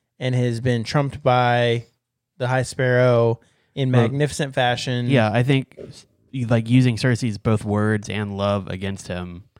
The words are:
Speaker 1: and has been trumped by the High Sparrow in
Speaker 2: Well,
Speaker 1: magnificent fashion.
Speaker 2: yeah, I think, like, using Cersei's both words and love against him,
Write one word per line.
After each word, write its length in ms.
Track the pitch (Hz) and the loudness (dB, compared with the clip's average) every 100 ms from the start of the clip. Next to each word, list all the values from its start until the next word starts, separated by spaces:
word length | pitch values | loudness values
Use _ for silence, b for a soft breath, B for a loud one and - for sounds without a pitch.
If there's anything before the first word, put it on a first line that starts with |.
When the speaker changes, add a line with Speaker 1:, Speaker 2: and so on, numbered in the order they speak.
| _ - | _ -8
Speaker 1:
and 140 | 131 127 | -2 0
has 240 | 123 117 | 0 0
been 220 | 123 120 | -2 -2
trumped 380 | 110 151 143 - | -2 -2 -2 -2
by 640 | 131 123 123 120 120 117 - _ _ _ _ - | 2 2 4 2 2 0 -4 _ _ _ _ -8
the 100 | 127 | -2
High 160 | 131 | -2
Sparrow 760 | 123 - 127 123 127 117 117 113 _ _ _ | -2 -2 0 4 4 4 2 -2 _ _ _
in 180 | - 131 | -6 0
Speaker 2:
Well, 100 | 123 | 2
Speaker 1:
magnificent 500 | 113 139 147 - 143 | 2 0 -2 -2 -4
fashion. 540 | 131 123 120 - 123 123 | -2 0 0 -4 -4 0
Speaker 2:
yeah, 240 | 135 107 | 2 2
I 120 | 117 | 2
think, 360 | 123 135 - - - - - _ _ 135 117 | 2 0 -2 -12 -20 -20 -20 _ _ -6 0
like, 220 | 117 113 | 0 4
using 260 | 127 123 110 | 4 4 2
Cersei's 400 | 131 117 117 101 | 0 0 -2 -4
both 240 | 117 107 107 | -2 0 0
words 440 | 104 107 107 104 | 0 0 -2 -4
and 280 | 101 101 98 | -6 -6 -2
love 300 | 101 101 95 | 0 0 -4
against 400 | 92 98 98 - | -8 -6 -8 -8
him, 380 | 90 90 87 - _ | -8 -8 -12 -18 _